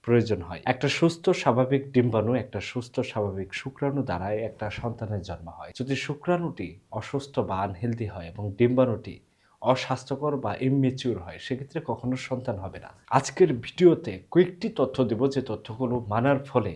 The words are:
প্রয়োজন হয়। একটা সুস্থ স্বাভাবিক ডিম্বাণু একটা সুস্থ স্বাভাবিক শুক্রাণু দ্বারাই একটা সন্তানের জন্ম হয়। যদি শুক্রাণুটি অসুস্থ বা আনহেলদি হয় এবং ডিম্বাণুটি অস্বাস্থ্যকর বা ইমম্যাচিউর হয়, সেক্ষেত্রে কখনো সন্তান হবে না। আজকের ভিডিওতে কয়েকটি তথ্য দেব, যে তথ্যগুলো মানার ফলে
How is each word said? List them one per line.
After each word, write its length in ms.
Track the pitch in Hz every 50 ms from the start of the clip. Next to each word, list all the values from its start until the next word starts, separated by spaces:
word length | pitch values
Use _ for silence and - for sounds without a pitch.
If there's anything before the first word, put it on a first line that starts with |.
| -
প্রয়োজন 340 | - 120 120 104 101 104 90 90
হয়। 140 | - 90 82 - 127 127
একটা 140 | - - 139 - -
সুস্থ 260 | 170 165 170 - - 190 180 180
স্বাভাবিক 420 | - 143 113 123 131 127 139 135 135 - -
ডিম্বাণু 360 | 123 123 120 113 110 104 113 127 120 104
একটা 160 | - - 101 - -
সুস্থ 240 | - 127 120 - - 131 117 -
স্বাভাবিক 380 | - 113 104 101 95 95 95 92 - -
শুক্রাণু 420 | - 135 135 - 143 143 139 139 123 -
দ্বারাই 280 | 87 87 92 101 107 107 113 107
একটা 160 | - - 110 104 - -
সন্তানের 420 | - 117 113 - 113 98 107 98 92 -
জন্ম 180 | 85 82 82 80 -
হয়। 140 | - - - - -
যদি 160 | 123 131 139 127 -
শুক্রাণুটি 640 | - 143 - - 175 175 175 170 151 - - 95 78 - - _ _ - 107
অসুস্থ 360 | - - - 139 - - - 131 107 90
বা 60 | 98 95 101
আনহেলদি 420 | 98 92 87 117 120 117 113 113 101 -
হয় 140 | 95 85 85 87
এবং 100 | 104 101 101 101 -
ডিম্বাণুটি 560 | 120 120 127 127 131 123 110 - - 95 82 - _ _ _ _ _ _ _ _ - 117 131
অস্বাস্থ্যকর 600 | 127 - - 131 123 - - 139 135 147 147 143 127 117
বা 80 | 104 101 - 127
ইমম্যাচিউর 500 | 131 139 139 135 127 127 - - 127 110 92 85
হয়, 140 | - - - -
সেক্ষেত্রে 340 | - 127 123 139 - - 165 - -
কখনো 260 | - - - 123 127 127 -
সন্তান 280 | - 131 120 - 123 110 95 95
হবে 160 | 95 - - -
না। 40 | - - _ _ - -
আজকের 320 | 135 131 - - - 190 160 127 117 117
ভিডিওতে 480 | - - - 180 170 156 - - 113 95 92 - _ -
কয়েকটি 340 | 170 185 180 - - 214 226 226 -
তথ্য 180 | 135 - - - 127 104
দেব, 120 | 110 104 131 139 135
যে 60 | 135 - -
তথ্যগুলো 440 | 107 101 - - 110 117 131 117 123 120 110 101
মানার 280 | 104 113 123 139 143 139 143 -
ফলে 220 | - 123 104 98 80